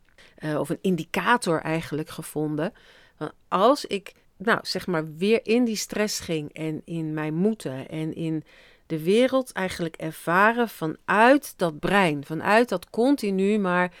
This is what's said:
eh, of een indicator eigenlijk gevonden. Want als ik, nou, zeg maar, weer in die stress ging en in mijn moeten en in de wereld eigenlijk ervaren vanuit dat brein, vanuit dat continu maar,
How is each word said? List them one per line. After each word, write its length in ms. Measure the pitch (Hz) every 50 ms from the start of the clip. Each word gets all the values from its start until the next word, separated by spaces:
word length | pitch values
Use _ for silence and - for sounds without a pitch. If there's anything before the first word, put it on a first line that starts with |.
| _ _ _ - - - _
eh, 240 | - - 156 151 143
of 100 | 143 147
een 100 | 170 -
indicator 800 | - 196 185 165 156 - - 196 175 202 240 233 - 190 165 156
eigenlijk 480 | - 156 160 165 165 - - 143 156 -
gevonden. 640 | - - 156 - - 151 156 151 151 147 156 190 - _ _ - - - _ _ _ _
Want 140 | 156 151 - _ _ _
als 380 | - 180 196 233 285 285 -
ik, 280 | - - 196 - - - _ _ _ _ -
nou, 220 | 190 233 208 -
zeg 260 | - - - 190 - -
maar, 280 | 180 160 156 160 147
weer 240 | 156 185 208 226 220 -
in 200 | - 220 247 254
die 120 | 233 220
stress 440 | 190 - - - 202 208 214 - -
ging 340 | - - 170 156 147 - -
en 280 | - 156 156 156 - -
in 280 | - 170 165 160 156 151
mijn 200 | 156 151 156 156
moeten 560 | 165 185 214 226 214 - 147 131 131 131 -
en 260 | - 156 160 160 -
in 280 | - 170 160 160 156 151 - _ - - - _ _ _ -
de 160 | 165 156 156
wereld 480 | 170 202 226 254 247 254 262 254 -
eigenlijk 440 | - - 185 185 - - 175 165 -
ervaren 760 | - - 160 156 - - - 165 185 202 220 233 240 240 220
vanuit 840 | - - 160 160 - - _ - 180 202 226 247 285 285 - - - -
dat 220 | 185 170 151 151
brein, 460 | - 160 180 202 196 170 151 143 139
vanuit 440 | - 160 160 - - 202 226 247 240
dat 200 | 208 175 - -
continu 720 | - - 233 269 294 262 - 202 196 190 190 202 214 214
maar, 340 | 196 180 175 180 180 180 - -